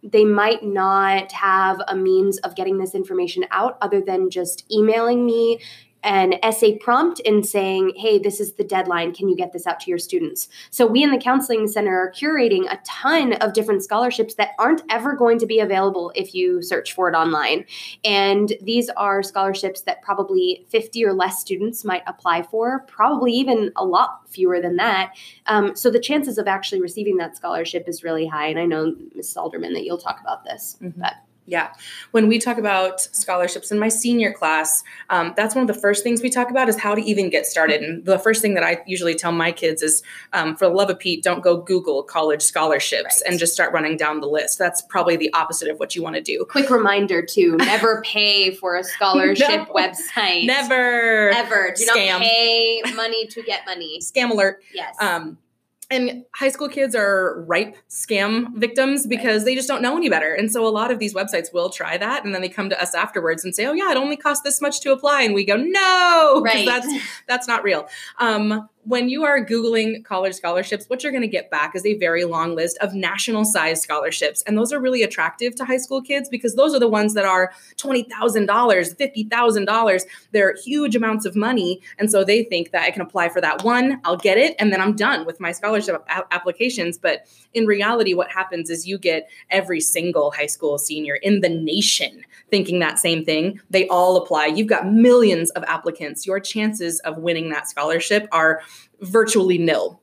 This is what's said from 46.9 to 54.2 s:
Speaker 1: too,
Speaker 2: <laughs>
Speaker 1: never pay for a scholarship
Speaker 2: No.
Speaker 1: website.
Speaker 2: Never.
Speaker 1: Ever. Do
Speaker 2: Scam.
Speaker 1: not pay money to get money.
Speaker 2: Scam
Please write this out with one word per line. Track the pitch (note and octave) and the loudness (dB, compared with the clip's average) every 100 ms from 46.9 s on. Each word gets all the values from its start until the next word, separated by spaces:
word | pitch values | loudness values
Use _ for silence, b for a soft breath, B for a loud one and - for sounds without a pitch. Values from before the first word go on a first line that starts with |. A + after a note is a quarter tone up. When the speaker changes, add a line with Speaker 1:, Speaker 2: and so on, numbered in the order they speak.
| G3+ G3+ F3 | 2 2 0
Speaker 1:
too, | E3+ - F3 E3 | 0 4 4 4
Speaker 2:
<laughs> | - G#3+ | 2 2
Speaker 1:
never | A3+ A3 | 2 0
pay | - G#3+ G#3 G3+ F#3+ | -2 0 2 2 0
for | F#3 F#3 F3 | -2 -4 -4
a | |
scholarship | F#3 - G3 F#3+ F#3+ G3 C#4+ | -6 -2 2 4 2 4 2
Speaker 2:
No. | G#3 - | 2 0
Speaker 1:
website. | F#3+ F#3 - - - G3+ F3 F3 | 0 0 -4 -8 -2 0 0 0
Speaker 2:
Never. | C4+ B3 B3+ B3 A#3+ A3+ A3 G#3 | 0 2 2 2 2 2 4 4
Speaker 1:
Ever. | G#3+ A#3 G#3+ F#3 F3 | 2 2 0 0 0
Do | |
Speaker 2:
Scam. | A3+ A#3 F#3+ | 2 2 4
Speaker 1:
not | F3+ | 2
pay | A3+ A3+ A#3 A#3 A3+ A3+ A3+ | 2 4 4 2 2 0 -4
money | A3+ A3+ A3+ A3 | -4 -4 -4 -6
to | A#3 | -10
get | A3+ G3 - | -6 -6 -6
money. | F3+ D#3+ D3+ | -10 -10 -12
Speaker 2:
Scam | - C4 | -4 -2